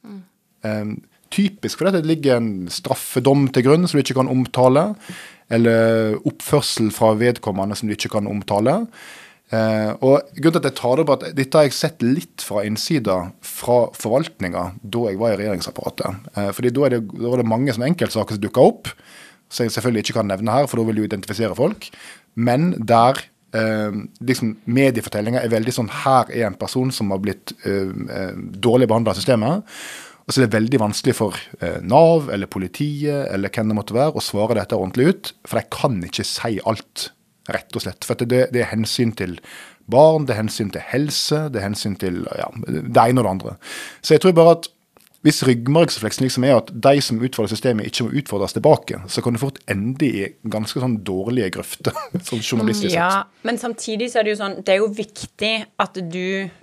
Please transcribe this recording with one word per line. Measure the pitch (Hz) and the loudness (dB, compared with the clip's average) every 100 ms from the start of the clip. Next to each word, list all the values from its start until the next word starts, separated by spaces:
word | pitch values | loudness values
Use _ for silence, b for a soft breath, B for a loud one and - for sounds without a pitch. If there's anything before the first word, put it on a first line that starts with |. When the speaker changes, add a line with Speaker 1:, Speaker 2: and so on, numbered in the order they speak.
Speaker 1:
Mm. | 226 202 180 _ _ _ | -18 -20 -20 _ _ _
Speaker 2:
Eh, | 110 107 104 110 _ _ _ | -8 -6 -6 -10 _ _ _
typisk | - 196 202 156 - | 0 0 -2 -8 -2
fordi | 175 190 | 0 0
det | 156 | 0
ligger | 160 139 123 | 0 2 2
en | 113 95 90 | 2 -4 -6
straffedom | - - - - 131 123 139 135 | -8 -4 -4 -2 0 4 4 4
til | 131 | 4
grunn | 123 156 175 | 4 4 4
som | 147 | 2
du | |
ikke | 135 131 | 2 0
kan | 131 | 2
omtale, | 131 123 - 127 131 190 208 B 180 B B B | 0 0 4 6 6 2 -4 B -18 B B B
eller | 117 117 113 113 113 110 107 147 | 2 4 4 4 4 2 0 -4
oppførsel | - - 147 - - 110 | -6 0 0 0 0 -2
fra | - 110 | 4 4
vedkommende | 107 120 117 - 95 98 101 | 4 2 2 -4 -2 -4 -4
som | 107 | -4
du | |
ikke | 104 98 | -4 -4
kan | 110 104 | -2 -2
omtale. | 104 - 101 113 180 226 B B B B B _ | -6 -2 2 2 2 -2 B B B B B _
Eh, | 113 110 110 107 - | 0 0 0 -2 0
og | 131 139 - | 4 4 2
grunnen | - 156 160 | 0 2 2
til | |
at | 143 | -2
jeg | - | -2
tar | 123 131 | 0 2
det | 151 | 2
opp, | |
at | 135 - 143 | 2 0 -4
dette | 131 156 | 2 4
har | |
jeg | 147 | 4
sett | - 156 - | 2 -4 0
litt | 117 151 - - | 0 0 -4 -14
fra | - 101 104 | -6 -4 -2
innsida | 110 - 156 107 92 87 - | -4 -2 0 0 -2 -2 -12
fra | - - - 123 117 - | -16 -10 2 2 2 -2
forvaltninga | 113 127 160 _ 92 87 90 95 | 0 0 -2 _ -6 -4 -6 -8
da | 104 113 117 | -8 -4 -2
jeg | 95 | 0
var | 117 | 0
i | 98 | 0
regjeringsapparatet. | 107 95 - - - - - 95 - - | -2 -4 -6 -8 -8 -6 -8 -8 -10 -6
Eh, | 101 | -4
fordi | 98 123 120 | 2 2 4
da | |
er | 143 | 2
det, | 120 104 | 2 -4
da | - 117 | -6 -2
var | 123 | 0
det | 113 | 2
mange | 113 139 | 2 0
sånne | 110 127 | 0 0
enkeltsaker | 180 107 113 101 107 | 0 0 -2 -4 -4
som | |
dukket | 104 - 160 | -2 6 6
opp, | - - - B B B B _ | 6 -12 -14 B B B B _
som | - | -4
jeg | 117 | -2
selvfølgelig | 113 120 113 | 0 0 0
ikke | 101 117 | -2 -2
kan | 104 | -2
nevne | 95 110 | -2 0
her, | 120 143 | 0 0
for | 117 | 0
da | 113 | 0
vil | 107 | 0
du | 107 | -2
identifisere | 104 - 107 110 92 | -4 -6 -4 -2 0
folk, | 151 208 - B B B B - | -2 -2 -14 B B B B -2
men | 120 127 175 175 | 0 2 2 -2
der, | 113 117 120 135 - _ _ 110 | 2 6 6 2 -6 _ _ -4
eh, | 110 110 107 101 104 _ | -2 -2 -4 -6 -10 _
liksom | 120 127 117 107 - | -2 -2 -2 -6 -2
mediefortellinga | 120 135 117 - 104 107 123 | 2 4 2 -4 -4 -2 -2
er | 113 | 0
veldig | 113 113 | 0 0
sånn, | 117 110 | -2 -4
her | - 131 131 110 | -2 2 2 2
er | - 110 | -2 -2
en | 92 | -4
person | 98 131 131 | -6 -2 -2
som | 127 104 | -2 -2
har | 98 | -2
blitt, | 101 92 - - | -2 -6 -10 -10
eh, | 101 98 95 | -4 -2 -2
eh, | 107 104 - 95 95 | -6 -8 -8 -8 -8
dårlig | 92 95 120 123 120 | -12 -2 2 4 4
behandlet | 113 110 92 | 4 2 -2
av | |
systemet, | 117 120 110 185 B B B B B B - | 0 2 2 -2 B B B B B B -2
og | |
så | - | 2
er | 120 | 4
det | 107 | 4
veldig | 113 131 | 2 2
vanskelig | 107 104 139 117 | 0 0 0 0
for, | 107 - - - | -2 -4 -14 -8
eh, | 87 82 | -6 -6
Nav, | 87 131 165 165 139 | 2 6 6 4 0
eller | 101 95 | -6 -6
politiet, | - 92 - 147 147 147 143 139 | -6 -8 -4 -4 -2 -2 -2 -2
eller | 98 98 | -4 -4
hvem | - 110 | -2 0
det | 107 | -2
måtte | 101 110 | -2 0
være, | 147 | 0
å | 151 | 0
svare | - 101 110 110 | -4 -2 0 0
dette | 90 110 | 0 -4
ordentlig | 92 120 143 | -2 2 2
ut, | 190 - - - | 2 -6 -18 -6
for | 117 | -6
de | - | -6
kan | - 147 104 | -4 -2 -2
ikke | 87 - 104 | -4 -8 -6
si | - 120 98 - | -6 -4 -4 -2
alt, | 107 - - - _ _ _ - | -4 -6 -12 -12 _ _ _ -8
rett | - - | -8 -6
og | 107 | -8
slett. | 98 - | -8 -10
For | - | -8
at | 120 120 | -4 0
det, | 123 127 | 2 2
det | 120 | 0
er | 107 113 | -2 -2
hensyn | 110 - 117 110 | -2 0 0 0
til | 90 85 B B B B - | -8 -8 B B B B 0
barn, | 117 156 160 135 | 6 6 6 0
det | 107 | -2
er | |
hensyn | 107 - 104 | -2 -2 -4
til | 82 | -6
helse, | - 127 147 - - 151 156 | -4 -2 -2 -2 -2 -2 -2
det | 120 | -4
er | 98 | -4
hensyn | 104 110 95 | -4 -6 -4
til, | 95 90 - - | -4 -4 -6 -6
ja, | - - - | -8 -8 -6
det | 71 127 120 117 | -6 2 4 4
ene | 127 | 4
og | |
det | 107 | 2
andre. | 95 - 98 B B B B | -2 -8 -14 B B B B
Så | - | 2
jeg | 151 | 4
tror | 190 165 | 6 8
bare | 165 165 | 8 6
at | - _ _ _ _ _ | 2 _ _ _ _ _
hvis | 147 - 131 | 2 4 2
ryggmargsrefleksen | 120 120 156 165 - 107 - 131 | 2 2 4 4 0 -6 -2 -2
liksom | 127 | 0
er | 131 120 | 4 4
at | - | 2
de | 113 135 143 | 2 4 4
som | 135 110 | 2 -2
utfordrer | 123 - 104 107 | -2 -2 -4 -2
systemet | 131 110 - | 0 -2 -2
ikke | - | -4
må | 117 135 | -2 -4
utfordres | - 101 95 | -4 -4 -2
tilbake, | - 151 151 - - 95 | 2 4 4 2 -10 -6
så | - | -4
kan | 120 | -2
du | 117 | -2
fort | 139 - - | -4 -6 -6
ende | 98 107 131 147 | -4 -4 -2 -2
i | 107 98 - 110 | 0 -6 -8 -6
ganske | 107 107 - | -6 -6 -4
sånn | 127 110 | -2 -4
dårlige | 95 92 101 127 95 92 | -4 -4 -2 -2 -2 -4
grøfter, | - - - - 554 | -12 -6 -6 -6 -8
<laughs> | - - | -8 -6
sånn | - | -6
journalistisk | - - 220 208 202 | -2 -2 0 0 -2
sett. | 170 | 0
Speaker 1:
Ja, | 175 196 196 _ | 0 0 -4 _
men | 226 233 | -6 -4
samtidig | 240 226 - 214 240 | -6 -8 -8 -6 -2
så | 240 | -2
er | 214 | -2
det | 208 | -2
jo | |
sånn, | 196 190 | -6 -6
det | 190 190 | 0 2
er | |
jo | 214 | 2
viktig | 208 202 - - _ 208 220 214 - | -2 -10 -10 -16 _ -4 -4 -6 -6
at | 208 190 170 | -6 -4 -8
du | 180 185 190 190 - | -6 -4 -4 -6 -12